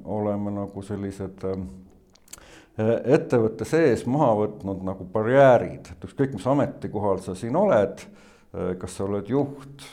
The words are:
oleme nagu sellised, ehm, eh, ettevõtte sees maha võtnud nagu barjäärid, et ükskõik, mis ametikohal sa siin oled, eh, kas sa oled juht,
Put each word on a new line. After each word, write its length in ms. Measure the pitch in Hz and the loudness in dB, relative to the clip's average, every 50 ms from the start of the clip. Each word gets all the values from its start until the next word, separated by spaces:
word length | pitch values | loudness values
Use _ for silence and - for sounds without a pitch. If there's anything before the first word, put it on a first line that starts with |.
| - | -8
oleme 480 | - 101 107 104 104 101 101 104 101 | -6 -4 -2 -2 -2 -2 -2 -4 -4
nagu 300 | 101 101 101 95 - 101 98 | -4 -6 -6 -8 -8 -10 -10
sellised, 640 | - 104 98 101 98 95 98 98 92 95 - - 95 | -8 -6 -6 -6 -6 -6 -8 -10 -10 -10 -8 -6 -6
ehm, 160 | 95 95 95 92 - - - - - - _ _ _ _ _ _ - - - - - - - _ _ | -4 -4 -6 -8 -12 -16 -20 -20 -20 -20 _ _ _ _ _ _ -20 -20 -20 -20 -20 -20 -20 _ _
eh, 180 | - 110 110 117 - - 117 143 | -2 0 2 2 2 2 4 2
ettevõtte 500 | 165 - - 135 120 110 110 - - 110 | 2 2 2 2 2 2 2 0 -4 -4
sees 380 | - 156 160 165 147 - - - | 0 2 4 4 4 4 2 0
maha 280 | 123 127 151 156 123 110 104 | 0 0 2 4 4 4 2
võtnud 420 | 107 104 104 - - 98 98 92 92 | 2 -2 -4 -6 -8 -8 -8 -6 -6
nagu 240 | 92 95 95 92 92 - | -8 -8 -8 -8 -6 -4
barjäärid, 720 | 110 107 113 127 139 139 131 123 110 95 87 - 69 - - - | -2 0 4 6 8 8 10 8 6 4 0 -8 -12 -16 -18 -18
et 140 | - - - | -16 -16 -8
ükskõik, 260 | - - 139 135 139 | -2 -2 -2 -2 -2
mis 120 | 95 - 127 | -4 0 0
ametikohal 760 | 139 147 123 - - - - 98 95 104 104 101 95 90 - | 2 2 2 0 -4 -8 -10 -8 -6 -2 0 0 0 0 -2
sa 120 | - 92 | -8 -8
siin 200 | 92 - 113 131 | -8 -6 -2 0
oled, 480 | 175 208 202 143 107 98 - - - - | 0 2 4 4 4 4 2 -2 -6 -16
eh, 720 | - - - - - - _ _ _ - 90 90 90 92 | -20 -20 -20 -20 -20 -20 _ _ _ -8 -6 -4 -4 -4
kas 240 | 90 - 95 - - | -6 -8 -10 -8 -6
sa 60 | 101 98 | -4 -4
oled 240 | 101 101 98 101 | -2 -4 -2 0
juht, 560 | 123 139 139 139 139 - - - - - - - | 0 0 0 -2 -4 -12 -18 -18 -20 -20 -20 -20